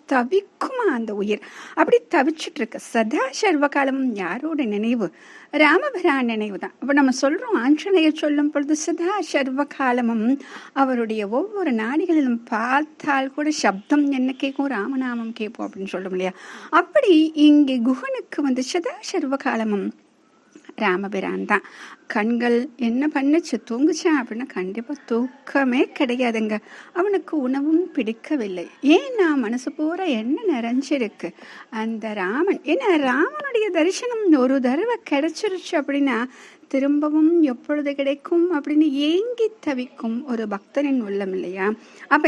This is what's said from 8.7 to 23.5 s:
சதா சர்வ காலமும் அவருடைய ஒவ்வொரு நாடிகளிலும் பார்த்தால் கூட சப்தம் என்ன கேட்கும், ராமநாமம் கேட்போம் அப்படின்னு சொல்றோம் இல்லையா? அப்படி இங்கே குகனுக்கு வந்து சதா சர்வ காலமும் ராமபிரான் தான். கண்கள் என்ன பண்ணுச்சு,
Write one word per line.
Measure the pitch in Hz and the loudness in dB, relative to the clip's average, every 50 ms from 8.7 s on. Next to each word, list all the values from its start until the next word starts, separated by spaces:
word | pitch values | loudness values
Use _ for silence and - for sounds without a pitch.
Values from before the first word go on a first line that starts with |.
| 311 302 - | -2 -2 -2
சதா | 339 330 339 339 370 415 392 302 - - | -4 -4 -2 -2 -2 -2 -4 -4 -2 -2
சர்வ | 285 262 269 262 285 285 - - | -2 -2 -2 -2 -4 -4 -4 -4
காலமும் | - 269 247 247 247 240 226 233 214 214 247 277 277 - - - - - - - 277 | -2 0 0 0 2 0 0 0 0 2 0 0 0 -4 -12 -18 -18 -16 -6 0 0
அவருடைய | 269 262 254 240 226 214 220 214 202 196 226 277 | 0 2 0 -2 -2 -2 -2 -4 -4 -2 -2 -2
ஒவ்வொரு | 381 427 415 403 349 294 240 220 | -2 -4 -4 -4 -2 0 0 -2
நாடிகளிலும் | 214 233 285 320 370 349 320 311 269 247 233 233 - - 233 | -2 -2 -2 -2 0 2 2 2 2 2 0 -2 -4 -4 -4
பார்த்தால் | 214 226 247 262 294 302 - - - - 302 277 269 269 269 - | -4 -2 0 0 0 -2 -2 -10 -8 -2 -2 0 0 0 -2 -4
கூட | 302 302 311 302 - 247 | -4 -2 -2 -2 2 2
சப்தம் | 208 196 196 - - 294 294 285 277 277 254 | 0 0 0 0 2 2 2 4 2 2 0
என்ன | 254 262 262 - | 0 -2 -2 -2
கேட்கும், | 277 269 277 - 277 277 240 | -4 -4 -2 -2 -4 -2 -2
ராமநாமம் | 196 202 269 269 262 262 247 240 233 226 226 233 - | -4 -4 -4 -4 -4 -4 -4 -4 -6 -6 -8 -8 -8
கேட்போம் | 214 202 - - 208 | -8 -8 -8 -8 -10
அப்படின்னு | 196 - 190 196 190 - | -10 -8 -10 -10 -8 -6
சொல்றோம் | 185 190 185 185 | -6 -6 -4 -4
இல்லையா? | 185 185 185 - - - - - - - - 311 339 | -2 -4 -4 -6 -8 -18 -20 -20 -16 -6 0 0 0
அப்படி | 359 - - 587 539 403 330 311 320 311 311 302 302 | 0 2 2 2 4 6 6 6 6 4 4 6 8
இங்கே | 302 294 294 285 262 262 240 226 262 | 8 8 8 6 4 2 0 2 0
குகனுக்கு | 254 254 508 539 523 466 - - - 320 285 269 | 0 0 -4 -6 -6 -6 -8 -8 -6 -2 0 0
வந்து | 254 254 254 - - | 0 -2 -2 -2 -4
சதா | 349 339 508 640 427 - - | -4 -4 -4 -8 -8 -10 -6
சர்வ | - 330 285 262 277 269 - | -4 -4 -2 -2 -4 -2 -2
காலமும் | 247 240 226 220 214 202 196 190 113 - _ _ _ _ _ _ _ _ _ _ _ _ - _ - - - | -2 -2 0 0 0 0 -2 -2 -4 -6 _ _ _ _ _ _ _ _ _ _ _ _ -20 _ -14 -6 -2
ராமபிரான் | 220 190 180 190 202 196 202 190 185 185 190 190 190 208 | 0 0 0 0 -2 -4 -4 -4 -4 -4 -4 -4 -2 0
தான். | 208 190 - - - - - - - _ _ - - | 0 -2 -2 -6 -20 -20 -20 -20 -20 _ _ -4 -2
கண்கள் | 214 214 226 240 233 240 240 240 240 247 302 - - 240 | 0 0 0 0 0 2 2 2 2 0 -4 -6 -2 -2
என்ன | 226 233 262 294 302 - | 0 0 0 0 0 0
பண்ணுச்சு, | 277 269 285 302 339 320 - | 0 2 2 2 2 2 0